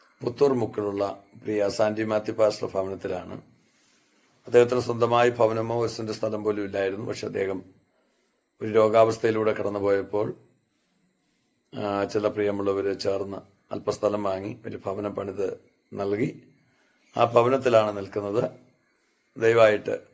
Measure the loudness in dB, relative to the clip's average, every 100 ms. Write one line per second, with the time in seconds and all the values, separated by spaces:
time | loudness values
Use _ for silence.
0 | _ _ -8 2 2 2 -2 -2 -4 -2
1 | -2 -4 -16 -14 -6 -2 0 0 0 0
2 | -2 -2 -4 0 2 2 -4 -4 -6 -6
3 | -8 -8 -10 -16 -18 _ _ _ _ _
4 | _ _ _ _ 2 6 6 2 -2 0
5 | 2 4 4 4 2 2 -2 -2 -2 -4
6 | -8 -6 -4 -2 -2 -2 -4 -2 -2 -4
7 | -8 -8 -6 -4 -4 -6 -10 _ _ _
8 | _ _ _ _ _ _ 0 4 6 6
9 | 4 4 0 0 0 0 -4 -2 0 0
10 | 0 -4 -4 -6 _ _ _ _ _ _
11 | _ _ _ _ _ _ _ -8 -4 -2
12 | -2 0 -2 0 -2 0 -2 0 -2 -2
13 | -2 -4 -4 -10 -14 _ _ -8 -6 -2
14 | -2 -2 -2 -4 -6 -10 -12 -10 -8 -6
15 | -6 -6 -8 -4 -6 -6 _ _ _ -8
16 | -4 -2 -2 -6 -18 _ _ _ _ _
17 | _ 0 4 6 4 2 4 4 4 -2
18 | -6 -6 -2 -2 -2 -6 _ _ _ _
19 | _ _ _ 0 2 6 6 6 -2 -8
20 | -8